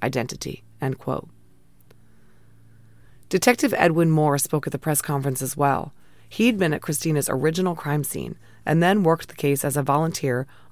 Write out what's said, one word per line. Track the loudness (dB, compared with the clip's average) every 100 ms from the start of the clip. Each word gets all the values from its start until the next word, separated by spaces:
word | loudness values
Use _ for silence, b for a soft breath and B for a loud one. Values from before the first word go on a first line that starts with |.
identity," | -4 -2 -4 -6 -10 -12 -16 -8
end | -6 -4
quote. | -6 -6 -8 -20 -20 -20 -20 -20 -20 b b b b b b b b b b b b b b
Detective | 0 2 2 2 4
Edwin | 4 4 4
Moore | 4 4 2
spoke | 0 -4 -2
at |
the | -6
press | -2 -2
conference | -2 -2 -2 -4
as | -4 0
well. | 0 0 -4 -14 b b b
He'd | 0 2 2
been | 0
at | 0
Christina's | -4 -4 0 0 0
original | 0 0 0 -2 -2
crime | -2 -2
scene | -2 -6 -8 -12 b b b
and | 2
then | 4 4
worked | 4 2 -2
the | -4
case | -2 0 0
as | -2
a |
volunteer | 0 2 0 -2 -2 -2 -4 b b